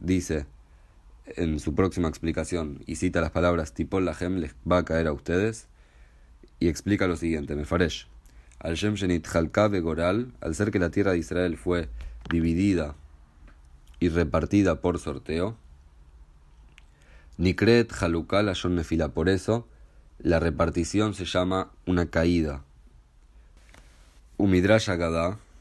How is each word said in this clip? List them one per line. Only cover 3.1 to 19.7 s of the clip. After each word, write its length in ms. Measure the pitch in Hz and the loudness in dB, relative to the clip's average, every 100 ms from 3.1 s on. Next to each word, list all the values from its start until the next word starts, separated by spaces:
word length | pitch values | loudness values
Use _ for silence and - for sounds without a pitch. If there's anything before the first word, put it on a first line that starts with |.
| 87 | 0
las 100 | 80 | 0
palabras 440 | - 87 85 78 | 2 2 2 -2
"Tipol 300 | - 82 95 | -6 -4 0
lahem", 320 | 90 80 90 92 | -2 -2 -4 -4
les 180 | 76 - 82 | -6 -8 0
va 80 | 90 | 0
a 60 | |
caer 220 | 80 80 80 | 2 0 0
a 60 | |
ustedes, 560 | 73 - 87 110 113 - - - - - - - - - - | -2 -2 0 0 -4 -14 -20 -20 -20 -20 -20 -20 -20 -20 -2
y 100 | 87 | -2
explica 380 | 82 98 101 92 | 0 -2 0 0
lo 100 | 82 | -2
siguiente, 380 | 85 80 69 73 | -2 -4 -4 -6
Mefaresh. 520 | 73 87 85 - - - - - - - | -2 0 0 -2 -14 -20 -20 -20 -20 -10
"Al 160 | - | -6
Shem 200 | 82 104 | -2 -2
shenitchalka 760 | 101 92 87 - 85 82 104 107 | 0 0 0 0 0 2 2 2
begoral", 640 | 98 82 80 87 107 127 - | 2 -2 0 0 0 -4 -8
al 140 | 82 | -6
ser 160 | 82 104 | -2 0
que 80 | 98 | 2
la 120 | 85 | 0
tierra 220 | 101 95 | 2 2
de 60 | 87 | 0
Israel 380 | 80 85 90 78 | -2 -2 -2 -2
fue 320 | 90 87 82 - - - - | -2 -2 -4 -10 -14 -14 -4
dividida 640 | 82 82 82 101 90 76 - - - - - - - - - - - | 0 0 2 2 2 -2 -8 -20 -20 -20 -20 -20 -20 -20 -20 -20 -2
y 80 | 87 | 0
repartida 720 | 82 78 82 80 101 95 80 | 2 2 0 2 4 4 2
por 180 | 90 87 | 0 -2
sorteo, 580 | 78 67 - 80 101 117 - - - - - - - - - - - - - _ - - - - | -6 -10 -6 -4 -4 -6 -18 -20 -20 -20 -20 -20 -20 -20 -20 -20 -20 -20 -20 _ -20 -20 -18 -2
Nikret 560 | 90 87 104 120 113 | 0 4 6 6 4
Halukal 540 | - 87 85 - 98 104 | 0 0 0 0 0 0
Lashon 280 | 87 90 | -2 -2
Nefila, 360 | 87 78 82 73 | -2 0 -2 -2
por 180 | 78 85 | 0 2
eso 400 | 95 - 113 - | 2 0 -2 -4